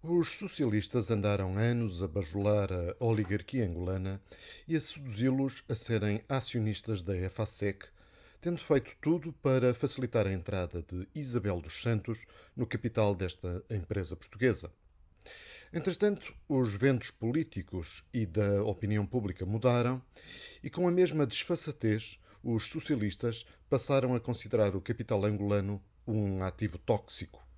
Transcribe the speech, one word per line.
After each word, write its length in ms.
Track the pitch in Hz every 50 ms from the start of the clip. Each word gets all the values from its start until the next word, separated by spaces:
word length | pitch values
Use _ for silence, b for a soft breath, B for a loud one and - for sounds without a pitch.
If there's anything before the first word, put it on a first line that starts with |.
Os 300 | - 160 170 175 165 - -
socialistas 760 | - 202 190 - - 147 120 104 107 101 - - 123 104 -
andaram 460 | 117 104 98 104 101 98 95 92 92 101
anos 440 | 110 117 120 120 117 107 90 85
a 60 | 92 92
bajular 640 | 78 101 95 80 85 101 101 104 104 104 101 95
a 240 | 95 90 85 85 - - 123
oligarquia 640 | 113 113 107 107 87 101 104 - - - 131 113
angolana 560 | 90 85 87 90 90 95 95 92 98 95 98 B B B B B B B B B
e 80 | B 165
a 60 | 156
seduzi-los 800 | - - - 151 139 131 107 101 120 131 131 135 135 135 - - - -
a 80 | 113
serem 460 | 110 - - 117 107 104 104 104 110 - -
acionistas 720 | 135 135 110 - - 123 110 107 104 - - - 110 95 85
da 140 | 90 98 90
efasec, 680 | 92 92 - - 110 - - - 101 101 98 - - - b b b b b b b b b b
tendo 200 | - 170 175 160
feito 320 | - - 156 135 - - - _
tudo 320 | - 151 165 175 147 165 151
para 400 | - - 143 131 131 120 127 123
facilitar 520 | - - 127 - - 127 120 - 117 101
a 60 | 98
entrada 500 | 95 92 85 - 101 95 90 82 - 87 80 -
de 160 | 90 90 95 - _
Isabel 460 | 156 147 131 120 120 95 101 92 90
dos 220 | 76 76 - -
Santos 380 | - 117 117 107 - - 113 - - B B B B B B
no 100 | - 123
capital 480 | - - 110 - 120 - - 107 101 101
desta 480 | 85 95 87 - - - 90 87 90 - _
empresa 460 | 117 101 87 - 101 101 90 80 87
portuguesa. 560 | 80 - - - 101 123 127 107 - 80 78 - _ _ - _ _ - _ _ _ B B B B B B B B B B B
Entretanto, 600 | 170 - 190 175 - 208 208 208 - - - - - - _
os 260 | - 131 127 113 101
ventos 380 | 101 117 139 135 120 - -
políticos 880 | - _ 117 113 123 160 156 - - 104 90 - - 92 82 - - - - _ -
e 120 | 123 110
da 380 | 90 80 107 104 101 101 98 104
opinião 420 | 110 101 - - 101 107 104 101
pública 400 | - - 123 104 98 90 - 95
mudaram 560 | 92 104 113 117 127 120 123 120 123 127 127 - _ B B B B B B B B B B B
e, 60 | 156
com 180 | - - 180 180
a 40 |
mesma 360 | 175 180 185 165 147 156 147 123
desfaçatez, 880 | - - - - 175 165 - 156 143 - - 110 107 110 113 - - - b b b b
os 280 | b 123 117 113 113 -
socialistas 760 | - 160 - - 151 120 104 104 92 - - 120 113 - - b b b b -
passaram 460 | - 131 - - 143 135 131 127 127
a 40 | 120
considerar 580 | 117 - 120 - - 104 - 113 107 101 92 95
o 40 |
capital 440 | 90 - - - 113 - 113 101 98
angolano 560 | 104 104 101 101 101 104 101 98 98 104 98 - _ _ _ _ -
um 340 | 107 107 104 98 95 92
ativo 360 | 92 95 90 - 107 101 - -
tóxico. 680 | - - 117 104 - - - - - - - - - - -